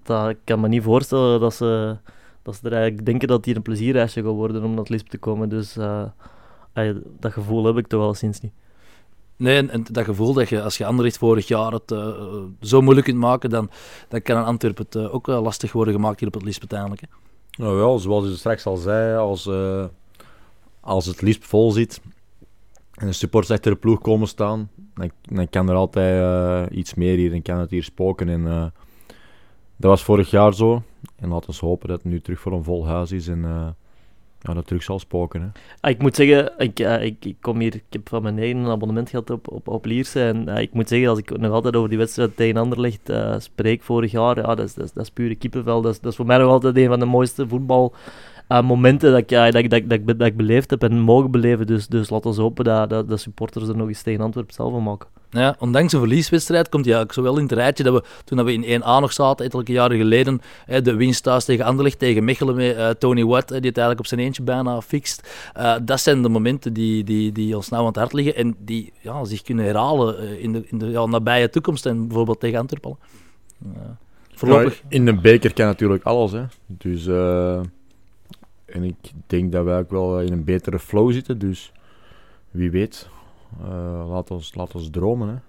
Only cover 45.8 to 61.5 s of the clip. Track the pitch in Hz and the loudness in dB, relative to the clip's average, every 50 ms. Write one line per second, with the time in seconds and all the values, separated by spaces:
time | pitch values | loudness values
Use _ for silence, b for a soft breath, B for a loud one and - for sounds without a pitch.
45.8 | 113 117 107 - - 120 110 - 123 117 123 127 131 131 131 127 127 131 127 131 | 0 -2 -4 -4 -6 -8 -6 -4 2 4 6 6 6 6 6 6 4 4 4 6
46.8 | 131 120 123 123 123 123 127 123 127 123 - - 135 113 120 127 135 131 131 127 | 4 4 4 2 2 2 2 2 2 0 -2 -4 -6 -4 -4 -4 -2 0 2 2
47.8 | 127 120 B B B B B B B B B B B - 123 123 120 127 127 123 | 2 2 B B B B B B B B B B B 2 2 4 4 4 4 6
48.8 | 123 127 135 143 - 147 127 123 113 - 123 120 117 117 117 120 117 120 113 117 | 6 6 6 8 6 6 6 6 4 4 4 6 6 6 6 4 4 4 2 2
49.8 | 104 120 117 107 104 113 117 113 120 113 107 113 110 107 113 127 135 - 139 123 | 2 2 -2 0 0 0 0 2 2 2 2 2 2 4 4 2 2 2 -2 0
50.8 | 123 110 117 117 113 113 117 131 135 131 123 123 117 120 120 110 113 104 113 107 | 2 2 2 4 6 6 6 6 6 4 2 2 4 4 2 2 2 0 0 -2
51.8 | 104 - 117 117 107 - 107 110 - 120 107 107 110 117 117 - 123 117 110 110 | 0 -2 -2 -2 -2 0 -4 -4 -2 -2 -2 0 0 0 0 0 0 2 2 2
52.8 | 107 104 110 110 107 110 110 104 - 113 104 - 110 110 - 120 110 110 110 113 | 0 0 -2 -4 -2 -2 -4 -6 -6 -10 -10 -10 -10 -8 -8 -8 -6 -4 -4 -4
53.8 | 110 110 107 - - 113 110 104 107 113 110 123 117 - - - 117 120 123 120 | -4 -4 -6 -6 -6 -4 -4 -2 -2 -4 -4 -6 -10 -10 -10 -6 -6 -4 -4 -2
54.8 | 110 104 104 101 - - - - - - - 117 127 139 131 - 123 120 120 139 | -4 -4 -6 -8 -12 -18 -20 -20 -20 -8 -2 0 0 0 0 -2 -2 0 2 2
55.8 | 170 165 - 143 120 113 123 165 151 - 170 165 - - 170 170 165 - - 147 | 2 4 2 2 2 4 4 2 2 2 2 0 2 2 2 2 2 2 0 0
56.8 | 135 123 113 117 113 104 - 131 127 127 135 151 147 127 123 113 120 139 135 - | 2 4 4 2 2 0 -2 -2 0 0 2 0 0 0 0 2 2 2 2 2
57.8 | 139 127 127 120 B B B B B - 135 123 120 120 120 113 117 117 120 120 | 2 4 4 2 B B B B B -4 -2 0 0 0 0 -2 -2 -2 -2 0
58.8 | 110 117 123 135 143 - - - 143 135 135 - 120 131 - 127 117 117 123 123 | 2 4 4 4 4 2 0 0 2 2 2 0 -4 -4 -4 -6 -4 -2 2 2
59.8 | 123 123 123 110 110 110 113 123 131 131 135 120 B B B B B B 127 135 | 4 4 4 4 4 4 6 4 4 2 0 -4 B B B B B B -2 2
60.8 | 127 123 113 107 123 127 123 - - 135 127 127 - - | 2 2 2 4 2 2 2 0 0 2 2 2 2 2